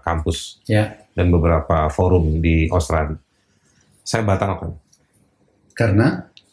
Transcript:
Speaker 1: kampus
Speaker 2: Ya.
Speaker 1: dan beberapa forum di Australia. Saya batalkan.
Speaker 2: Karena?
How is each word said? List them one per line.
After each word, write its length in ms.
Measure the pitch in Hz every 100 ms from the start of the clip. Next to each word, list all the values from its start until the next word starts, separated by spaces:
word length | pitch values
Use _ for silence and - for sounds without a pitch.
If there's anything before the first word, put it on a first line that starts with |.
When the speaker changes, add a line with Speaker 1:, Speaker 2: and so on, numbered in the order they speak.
Speaker 1:
kampus 640 | 82 82 92 - - - -
Speaker 2:
Ya. 320 | 107 107 - _
Speaker 1:
dan 160 | - 87
beberapa 640 | 87 82 80 - 80 78
forum 480 | - 92 90 78 78
di 240 | 80 82 80
Australia. 480 | 90 - 80 76 76 _ _ _ _ _ _ _ _
Saya 240 | - 113 104
batalkan. 480 | 95 98 90 85 - _ _ _ _ _ _ _ _ _ -
Speaker 2:
Karena? 480 | 117 98 131 92 - - -